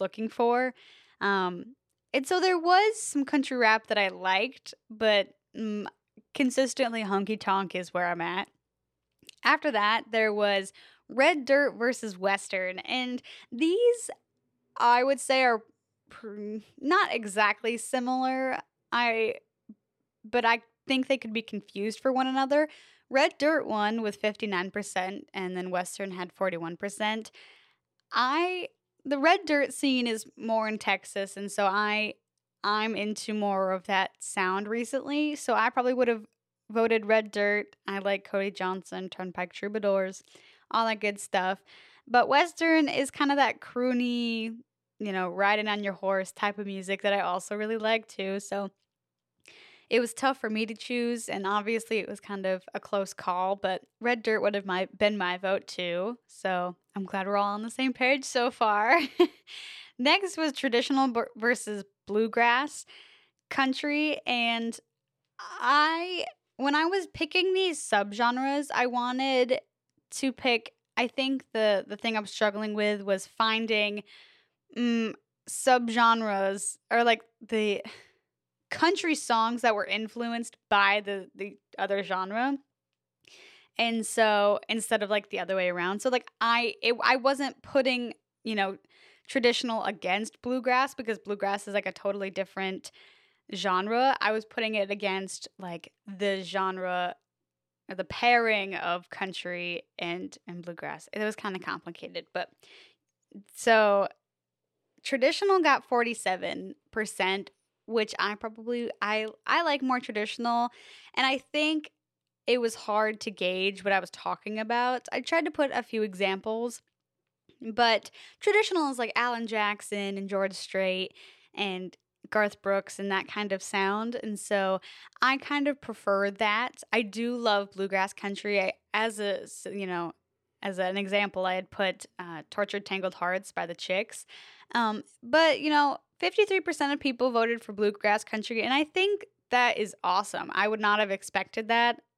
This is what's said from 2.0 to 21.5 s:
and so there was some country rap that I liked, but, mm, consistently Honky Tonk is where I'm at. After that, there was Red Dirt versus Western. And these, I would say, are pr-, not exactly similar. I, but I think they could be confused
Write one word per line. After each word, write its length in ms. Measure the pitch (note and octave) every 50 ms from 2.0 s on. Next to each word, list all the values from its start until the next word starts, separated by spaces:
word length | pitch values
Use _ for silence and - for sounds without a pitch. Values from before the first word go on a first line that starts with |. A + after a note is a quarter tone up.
| _ _ -
and 120 | C4+ C4+
so 140 | - F#4 F#4
there 180 | F#4 F#4+ F#4 E4+
was 440 | D#4+ F4 F4+ F#4+ G#4 G#4+ A4 - -
some 220 | - - C#4+ C4+
country 320 | - - C#4+ C4+ - C4
rap 320 | B3 A#3 A3 A3 A3 A3 -
that 100 | A3 G#3
I 100 | G3+ F#3+
liked, 680 | F3+ F3+ F#3 F#3 F#3 F#3+ A3+ C4 C4+ - - - - - _ -
but, 460 | A3 G#3+ A3 A3 G#3 G3+ G3 - - _ _ _ -
mm, 300 | - A3+ G#3+ G#3 G#3 G3 - - _ _ _ _ - - _ -
consistently 680 | - C#4 B3+ - C4 C4+ A#3+ - - C4 A#3 A#3 A3+ A3
Honky 360 | F#3+ G3 G3 G3+ G3+ G#3+ G#3
Tonk 360 | - G#3 F#3+ G3 G3 F3 -
is 180 | F3+ F3+ - -
where 140 | F3 F3
I'm 140 | F3 F3 E3+
at. 280 | E3+ F3 F3 F#3+ G3+ - _ _ _ _ _ _ _ _ _ _ _ _ _ _ _ - - _ -
After 260 | B3 D4 D4+ - D4+
that, 340 | A#3 G#3 G#3 G#3 A3+ A3+ - A3
there 220 | A3 A3+ A3 G#3+ G#3
was 400 | G#3 G#3 G3+ G3+ G3 F#3+ - - - - - _ _ _ -
Red 360 | G#3+ A#3+ C4+ D#4+ F4+ D4 B3
Dirt 300 | B3+ C4+ C#4+ C#4+ B3 F3+
versus 420 | G3+ A#3 B3 A#3+ - - A3 F#3 F3+
Western. 640 | F#3 G3 G3 G3 - - G3+ F#3 F#3 F#3 F#3 F#3+
And 420 | - - - B3+ B3 B3 B3 B3 - - - - - - -
these, 580 | A#3 D#4 E4 F4+ A4 A#4+ A#4+ A#4+ A#4 - - - - _ _ _ _ _ _ _ _ _ _ -
I 260 | - - A#3+ A#3+ B3 B3+
would 160 | C4+ C#4 B3
say, 220 | - - C4 C4 C4
are 180 | B3 A#3 G#3+ - _ _ _ _ _ _ _ _ -
pr-, 480 | - - - A3 G3+ G#3 G#3 G#3 G#3+ A3 - _ _ -
not 340 | - C#4 F4 G4+ G4 - -
exactly 640 | A#3+ A3 G#3 F#3 G#3 G#3+ G3+ G#3 - - A3+ A#3+ A3+
similar. 800 | - - - B3+ A#3+ B3+ B3+ C4 C4 C4 C4 C4 C4 C4 B3+ - - _ _ _ _ _ -
I, 440 | A#3+ A#3+ A#3 A3+ A3+ A3 G#3+ - - - _ _ _ _ - - _ _ _ _ _ _ _ _ _ -
but 200 | G#3+ - B3 A#3
I 180 | A3+ A#3 A3+ - _ _ _ _
think 200 | - C4+ C4 B3+
they 120 | - C4+ B3+
could 140 | - A3+ G#3+
be 100 | A3+ A3
confused 580 | -